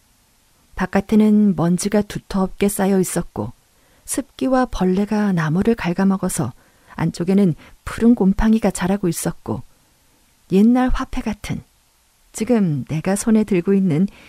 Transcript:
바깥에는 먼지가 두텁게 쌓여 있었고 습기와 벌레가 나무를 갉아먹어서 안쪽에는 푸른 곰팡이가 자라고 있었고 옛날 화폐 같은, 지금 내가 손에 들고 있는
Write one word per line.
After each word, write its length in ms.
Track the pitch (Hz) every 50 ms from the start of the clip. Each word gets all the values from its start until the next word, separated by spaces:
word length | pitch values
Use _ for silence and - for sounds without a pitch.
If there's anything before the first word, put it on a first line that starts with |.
| _ _ _ _ _ _ _ _ _ _ _ _ _ _ -
바깥에는 800 | - 190 - - 196 202 - 226 214 214 214 208 208 208 208 185
먼지가 480 | 151 160 170 180 170 - 208 208 208 208
두텁게 680 | - - - - _ - 196 190 185 - - 202 202
쌓여 300 | - - 196 190 196 190
있었고 520 | 180 - - 175 170 - - - 104 117 - _ _ _ _ _ _ _ _ _ _
습기와 600 | - - - 262 - _ - 262 262 262 254 254
벌레가 680 | 247 - - 185 185 185 190 208 208 214 208 208 202 185
나무를 420 | 170 160 156 151 180 196 233 233
갉아먹어서 800 | - - 175 175 - 196 196 190 190 - 185 - - 143 117 - - _ _ _ _ _ _ -
안쪽에는 580 | - - 165 - - 175 175 190 202 202 180 147 - - - - - _
푸른 320 | - - - 220 233 247
곰팡이가 560 | 240 202 185 196 - 214 220 220 220 - 196
자라고 360 | - - 185 180 196 202 196 175
있었고 540 | 160 - - 165 165 - - - 214 - - - _ _ _ _ _ _ _ _ _ _ _ _ _ _ _ _
옛날 380 | 175 190 208 226 247 254 254 254
화폐 320 | - - 262 - - 262
같은, 420 | - 220 208 - - - 240 - - _ _ _ _ _ _ _ _ _ _ _ _ _
지금 540 | _ - 240 226 247 220 202 170 147 139 113
내가 300 | - 160 160 - 185 190
손에 280 | 202 - 233 220 220 214
들고 300 | 208 208 175 170 - 196
있는 340 | 196 190 185 143 151 190 202 - - -